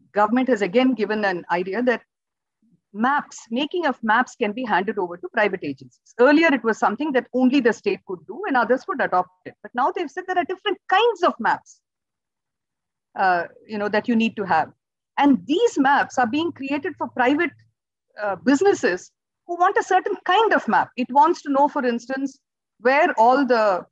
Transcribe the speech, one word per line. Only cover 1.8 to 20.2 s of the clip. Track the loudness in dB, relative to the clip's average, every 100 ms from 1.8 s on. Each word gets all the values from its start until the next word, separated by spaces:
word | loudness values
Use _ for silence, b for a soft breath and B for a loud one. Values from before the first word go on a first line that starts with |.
that | 0 -2 _ _ _ _ _ _ _ _ _
maps, | -4 -2 -2 -4 -14 -8
making | -6 -4 -4 -4
of | -2
maps | 0 0 0
can | -4 -6
be | -4
handed | -2 -2 -2 -4
over | -6 -8
to | -8
private | -2 -2 -2
agencies. | -8 -10 -16 _ _ 2
Earlier, | 4 6 4
it | 2
was | -2 -2
something | -2 -2 -2
that | -2 -2
only | 0 2 2
the | 0
state | 0 -4 -6 -8
could | -14 -14
do | -10 -4
and | 0
others | 0 -2
could | -2 -4
adopt | -2 0 -2 _ -20
it. | -18
But | -10
now | -4 -2
they've | -2 -8
said | -8 -6
there | -4
are |
different | -4 -4 -6 -6 -2
kinds | 2 2 2
of | 0 0
maps, | -2 -4 -6 _ _ _ _ _ _ _ _ _ _ _ _ _ _ -2
uh, | 0 0 -4 -12 -12
you | -6
know, | -4
that | -2 0
you | 0
need | 0 -4
to |
have. | -2 -2 -2 _ _ _ _ 0
And | 2 2 0
these | 0 0 2
maps | 2 2 0 -2
are | -2
being | -2 -4
created | -6 -6 -6 -6 -8
for | -8
private, | -2 0 0 -2 -6 _ _ _ _ _ -10
uh, | -8 -4
businesses | 0 2 2 2 0 -2 -8 _ _ _ -8
who | 0
want | 0 0
a |
certain | 2 0 0 -6